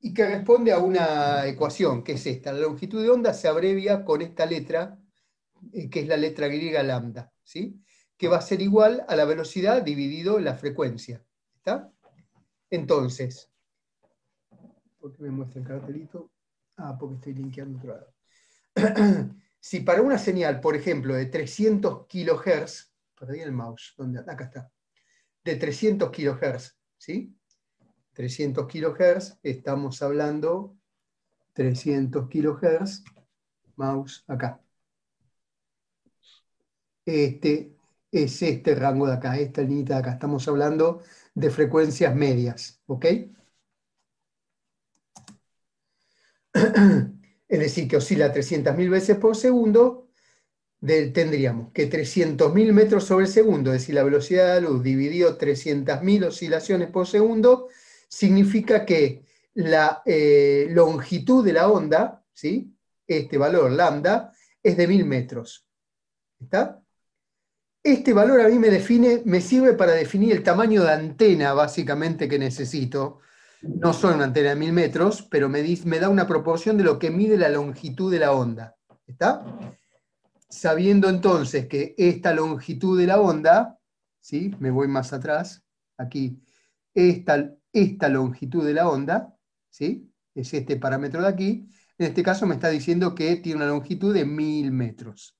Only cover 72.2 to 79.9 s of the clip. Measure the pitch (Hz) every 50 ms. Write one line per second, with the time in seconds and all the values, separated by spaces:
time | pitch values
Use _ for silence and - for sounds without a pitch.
72.2 | 160 135 143 143 135 131 123 - 143 127 - 151 131 123 127 139 139 139 139 _
73.2 | _ _ _ _ _ _ _ _ - 156 147 - 165 170 170 170 - 190 170 151
74.2 | 143 135 127 151 143 143 143 147 151 160 165 175 170 151 123 151 170 196 208 -
75.2 | - _ - 151 139 135 135 147 147 160 175 170 170 170 160 160 175 196 196 190
76.2 | 180 190 175 156 147 160 165 165 - 220 220 208 190 165 143 - - 160 160 180
77.2 | 208 214 214 202 175 151 147 147 143 143 139 143 - 147 131 127 185 190 180 170
78.2 | 156 143 139 135 127 117 113 110 113 113 _ _ _ _ _ _ _ _ 127 _
79.2 | 165 202 285 302 - - - - - - - _ _ _